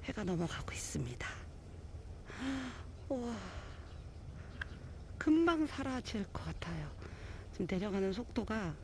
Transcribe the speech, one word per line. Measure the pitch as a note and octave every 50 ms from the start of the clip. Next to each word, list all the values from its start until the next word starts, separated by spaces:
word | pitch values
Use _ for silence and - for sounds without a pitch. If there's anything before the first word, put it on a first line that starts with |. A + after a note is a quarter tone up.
| -
해가 | - C4 A3 G#3
넘어가고 | F3+ F#3 E3 E3+ D#3 - - - - -
있습니다. | - - - - D#3 C3+ B2 B2 - - - - - - - - - - - - - - - - - - - - - - -
<gasps> | - - B3+ C4+ C4+ C4+ C4 B3+ A#3+ - - - - - - -
우와, | C#4 B3+ A#3+ A#3+ A#3 G#3+ F#3 F3+ - - - - - - - - - - - - - - - - - - - - - - - - - - - - - - - - - -
금방 | - D#4 D#4 D#4+ E4+ E4+ E4+ D#4 D#4
사라질 | D4 - - C4+ C4+ C4 B3+ B3 - - A3 G3 - -
것 | - -
같아요. | D#3+ D#3+ - - E3+ E3+ D#3+ D3 D3 - - - - - - - - - - - - -
지금 | - F#3+ D#3
내려가는 | F#3+ F3+ F#3+ G#3+ F#3 G3 F#3+ F#3+
속도가 | F#3 G3+ A#3+ - - - G#3+ - A3 A3 G3+ E3+ D3 -